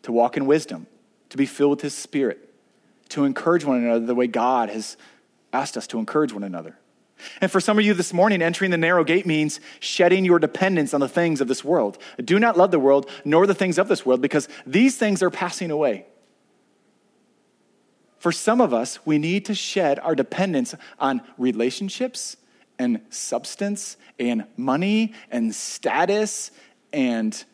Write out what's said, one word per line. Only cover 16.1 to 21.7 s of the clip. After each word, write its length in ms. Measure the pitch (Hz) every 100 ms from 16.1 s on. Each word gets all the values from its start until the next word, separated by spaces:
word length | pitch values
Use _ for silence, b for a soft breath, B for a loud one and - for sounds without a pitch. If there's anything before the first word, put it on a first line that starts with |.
| _ _ _ _ _ _ _ _ _ _ _ _ _ _ _ _ _ _ _ _ _
For 120 | 175
some 300 | 160 - 240
of 120 | 202
us, 300 | 117 131 - -
we 120 | 151
need 280 | 160 196 196
to 100 | 196
shed 440 | - 196 156 139
our 160 | 165 139
dependence 600 | 131 - 190 147 123 - B B
on 220 | 135 127 B -
relationships 1000 | 127 107 123